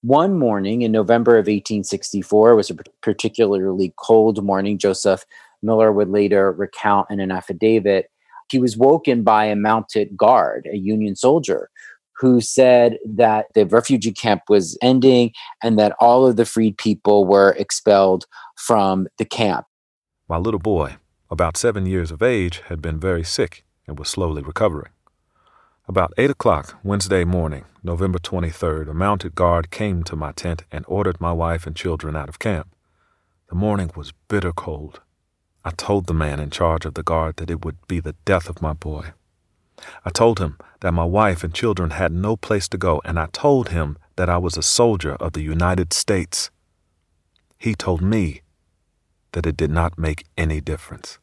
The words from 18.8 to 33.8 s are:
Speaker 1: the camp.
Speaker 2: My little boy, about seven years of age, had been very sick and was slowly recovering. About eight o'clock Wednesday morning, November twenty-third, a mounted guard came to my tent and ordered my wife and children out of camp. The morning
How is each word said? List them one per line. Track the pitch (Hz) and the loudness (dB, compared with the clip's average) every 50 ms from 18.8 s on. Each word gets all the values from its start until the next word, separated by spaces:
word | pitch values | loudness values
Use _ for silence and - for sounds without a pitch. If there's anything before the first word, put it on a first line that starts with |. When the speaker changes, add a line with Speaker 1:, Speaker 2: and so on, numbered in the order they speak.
| 98 95 95 95 92 92 _ _ | 2 2 0 0 -2 -4 _ _
Speaker 1:
the | 113 | -8
camp. | - - - 117 104 87 60 - _ _ _ _ _ _ _ _ _ _ _ _ _ | -8 -4 -2 -2 -2 -2 -4 -6 _ _ _ _ _ _ _ _ _ _ _ _ _
Speaker 2:
My | 82 82 | -6 -4
little | 90 110 110 95 | -2 -2 -4 -2
boy, | 82 110 104 85 76 67 65 - _ _ _ _ _ _ | -2 -2 0 0 -2 -4 -6 -16 _ _ _ _ _ _
about | - 82 90 82 82 - | -4 -2 -2 -2 -2 -2
seven | - 120 107 101 95 | -2 -2 -2 -2 -4
years | 92 95 92 85 80 | -4 -2 -4 -4 -6
of | 82 76 113 | -6 -2 -2
age, | 127 123 107 92 87 85 - - - | 0 0 0 -2 -4 -6 -8 -12 -12
had | 90 80 | -12 -8
been | 76 85 78 78 | -8 -6 -6 -4
very | 80 95 90 85 82 | -4 -4 -4 -4 -4
sick | 85 - - 120 - - - _ _ _ _ _ - | -6 -4 -4 -4 -4 -4 -16 _ _ _ _ _ -16
and | 76 71 | -16 -12
was | 71 - | -10 -8
slowly | - - 92 85 78 76 | -6 -4 -4 -4 -4 -6
recovering. | 71 76 76 - 113 104 80 73 69 - _ _ _ _ _ _ _ _ _ _ _ _ _ _ _ _ _ _ _ - | -10 -10 -6 -2 -2 -2 -2 -4 -12 -14 _ _ _ _ _ _ _ _ _ _ _ _ _ _ _ _ _ _ _ -4
About | 92 98 90 - - | -2 0 0 0 0
eight | - 120 139 | 0 0 0
o'clock | 139 _ - 120 92 76 69 - - - _ | 0 _ 0 0 0 0 -2 -10 -18 -12 _
Wednesday | 95 101 101 92 92 98 92 87 | -4 -4 -4 -2 0 0 0 0
morning, | 85 90 90 82 78 76 67 - _ _ _ _ | 0 0 -2 -2 -4 -6 -10 -16 _ _ _ _
November | 90 87 85 95 95 90 87 | -8 -6 -4 -2 -4 -4 -6
twenty-third, | 85 - - 90 85 82 78 - - 85 78 78 78 76 | -8 -8 -8 -6 -6 -6 -6 -6 -4 -4 -4 -4 -6 -8
a | 76 | -6
mounted | 80 92 101 104 98 - 90 80 | -2 -2 -2 -2 -2 -6 -10 -4
guard | - 90 87 87 85 82 82 | 0 0 2 2 0 -2 -6
came | - - 107 104 95 87 85 | -8 -6 -4 -4 -4 -4 -6
to | - - | -6 -8
my | 78 76 76 | -10 -10 -10
tent | 73 - - 90 85 82 - _ | -12 -10 -8 -8 -8 -8 -10 _
and | - 76 - - | -14 -14 -10 -6
ordered | 90 98 101 95 87 87 | -4 -2 -2 -2 -4 -4
my | 87 85 85 | -4 -4 -4
wife | 82 82 82 85 82 82 | -2 -2 -2 -4 -4 -6
and | - 80 | -10 -14
children | - - 90 82 78 - 78 76 | -8 -6 -6 -6 -6 -6 -8 -8
out | 78 73 69 | -8 -10 -12
of | 78 - | -14 -8
camp. | - 113 101 78 71 _ _ _ _ _ _ _ _ _ _ _ _ _ _ _ _ _ | -6 -4 -4 -4 -8 _ _ _ _ _ _ _ _ _ _ _ _ _ _ _ _ _
The | - | -6
morning | 87 98 107 104 101 | -4 -2 -2 -2 -2